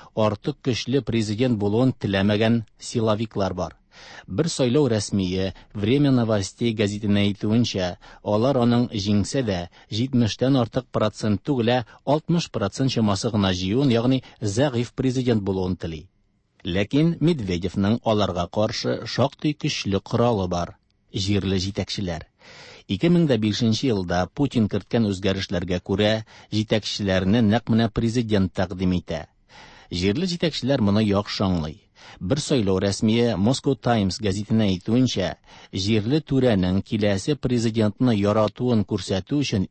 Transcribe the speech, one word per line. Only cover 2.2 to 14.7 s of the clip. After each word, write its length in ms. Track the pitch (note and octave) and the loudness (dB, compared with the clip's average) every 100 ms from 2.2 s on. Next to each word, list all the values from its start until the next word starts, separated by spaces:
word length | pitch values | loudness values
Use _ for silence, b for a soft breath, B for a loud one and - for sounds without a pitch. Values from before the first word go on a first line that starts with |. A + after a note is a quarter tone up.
| G2 G#2 A2+ A#2 G#2+ _ | 2 2 2 0 -2 _
силовиклар 760 | - B2 A2 G#2 A2+ G#2+ F#2+ | -8 -2 0 0 -4 -4 -4
бар. 220 | F2+ E2+ - _ B B B B | -4 -8 -10 _ B B B B
Бер 220 | F#2+ E3 | -4 -2
сайлау 400 | - B2+ A#2+ C#3 | 0 2 2 2
рәсмие 640 | G#2+ - G2+ F#2 F#2 F#2+ - B | 0 0 0 0 -2 -4 -6 B
"Время 360 | G#2 G#2 C#3 C#3+ | -4 0 2 4
новостей" 640 | B2+ A2+ G#2+ F#2+ - A#2 | 2 2 0 -2 -2 -2
гәзитенә 500 | A2 G#2 G#2 G#2+ G2+ G2+ | 0 0 0 0 2 2
әйтүенчә, 680 | G2 G#2+ A2+ A#2 G2 F2+ F2+ B B | 0 0 2 2 0 -4 -6 B B
алар 380 | G2+ G#2 B2+ C3+ | -2 0 2 2
аның 260 | A#2+ A#2+ A#2+ | 2 2 0
җиңсә 520 | A2 G2 G#2 F#2+ C#3 A2+ | -2 0 0 0 -2 -2
дә, 120 | F2+ E2+ B B | -4 -6 B B
җитмештән 680 | G#2+ C3 B2+ A#2 - B2 C3+ | -4 0 0 0 0 2 2
артык 300 | A2+ C3 - | 0 -4 -4
процент 520 | A#2 G#2+ - A2+ G2+ | -2 -2 -2 -2 -2
түгел, 420 | - C3 A2+ B2 B2 B - | -2 0 2 0 -2 B 0
алтмыш 440 | D3+ - E3+ - | 0 2 -2 -2
процент 400 | G#2+ G2 - C3+ | -4 -4 -2 -2
чамасы 400 | A#2+ G#2+ G2 A#2 | 0 0 0 0
гына 220 | G#2 F#2+ | 0 0
җыюын, 380 | F2+ F#2 A#2 C#3+ | 0 -2 0 2
ягъни 320 | A2+ B2+ C3 - B | 2 2 0 -4 B
зәгыйфь 520 | G#2+ G2 D3 | -4 0 0